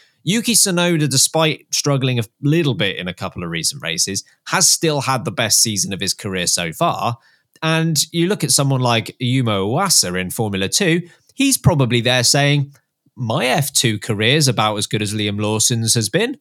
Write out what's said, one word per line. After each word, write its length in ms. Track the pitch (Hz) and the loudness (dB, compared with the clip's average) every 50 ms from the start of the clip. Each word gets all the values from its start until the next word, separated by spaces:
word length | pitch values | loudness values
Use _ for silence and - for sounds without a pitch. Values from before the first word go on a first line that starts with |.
| _ _ _ _ _ | _ _ _ _ _
Yuki 300 | 151 190 240 - - 226 | -2 -2 0 0 2 2
Tsunoda, 560 | - - 202 180 175 175 175 175 156 151 139 | 2 2 2 2 2 2 2 2 2 0 0
despite 560 | 131 135 - - - 160 160 156 - - - _ - | 2 0 0 0 2 2 2 2 0 -2 -6 _ -6
struggling 460 | - - 151 143 135 127 135 127 120 | -2 0 0 0 0 0 0 0 -2
a 40 | 110 - _ _ | -4 -4 _ _
little 340 | 143 143 151 170 165 143 123 | 0 0 2 2 2 0 0
bit 220 | 87 107 98 90 - | 0 -2 -2 -2 -4
in 100 | 92 90 | -6 -8
a 60 | 87 | -8
couple 300 | - 98 95 - 95 87 | -6 -8 -8 -8 -8 -8
of 60 | 85 | -6
recent 320 | 82 82 80 - - 69 | -4 -4 -4 -4 -4 -4
races, 420 | 82 82 82 87 - - 98 98 - _ _ _ _ - | -6 -6 -4 -2 -2 -4 -4 -6 -8 _ _ _ _ -4
has 220 | - 180 180 - | -2 0 2 2
still 320 | - - - 160 151 143 | 2 2 0 0 0 0
had 240 | 127 - 131 127 131 | 0 -2 -2 -2 -2
the 60 | 123 | -4
best 300 | 101 - 120 104 - - | -4 -2 0 0 2 2
season 320 | - 117 107 98 92 95 98 | 2 0 0 -2 -4 -4 -4
of 80 | 90 | -4
his 120 | 98 92 - | -4 -4 -4
career 340 | - - 104 95 92 87 85 | -4 -6 -6 -4 -4 -2 -2
so 240 | - - 87 82 | -2 -2 -2 -4
far. 460 | 80 - 170 170 - - 110 117 120 - _ _ _ _ _ _ _ - - | -2 -2 -2 -2 0 -2 -2 -4 -4 -4 _ _ _ _ _ _ _ -6 -2
And 400 | 160 160 160 165 165 160 - - - | 0 0 2 0 0 0 0 -2 -2
you 160 | - 170 165 180 | -2 0 0 0
look 160 | 208 - - | 0 -2 0
at 80 | 143 | 0
someone 300 | - - 143 139 135 127 | 2 2 2 2 2 2
like 340 | 127 123 117 113 98 - - - | 2 2 2 2 0 -2 -6 -6
Yuma 400 | 131 120 123 135 123 113 107 98 | -2 0 0 2 2 2 0 0
Iwasa 600 | 95 101 120 165 202 185 151 - - 90 90 92 | 0 0 0 0 0 2 2 2 2 2 -2 -4
in 120 | 92 90 | -4 -4
Formula 360 | - - - 104 98 95 98 95 | -4 -4 -4 -2 -2 -2 -2 -2
Two, 340 | - - 202 170 160 175 170 - - _ _ _ _ | 0 0 2 2 2 2 0 -4 -12 _ _ _ _
he's 240 | - 269 277 262 - | 0 0 2 0 2
probably 440 | - 208 180 143 135 113 123 120 | 4 4 4 4 2 2 2 2
there 220 | 113 123 127 127 117 | 2 2 2 2 4
saying, 520 | - - 143 143 143 143 147 139 143 - _ _ _ _ _ _ _ _ | 4 4 4 4 4 2 2 0 -2 -6 _ _ _ _ _ _ _ _
"My 300 | - 123 110 117 160 214 | -8 -4 -2 -2 0 0
F 260 | 254 247 185 139 - | 0 0 0 -2 -2
two 280 | - - - 117 107 101 | -2 0 0 0 -2 -2
career's 480 | - - 110 98 107 113 139 165 151 131 | -4 -4 -2 0 2 2 2 2 2 2
about 280 | 110 120 110 107 107 104 | 2 2 0 0 0 -2
as 80 | 98 | -4
good 160 | - - 104 | -4 -4 -4
as 120 | 107 98 107 | -4 -4 -4
Liam 260 | 110 104 104 101 104 | -4 -4 -4 -2 -2
Lawson's 540 | 107 104 107 107 - - 123 117 113 113 - | -2 -2 0 0 0 0 0 0 0 0 0
has 160 | 117 110 - | 0 0 0
been. 280 | - - 226 247 285 - | 0 0 0 -2 -4 -8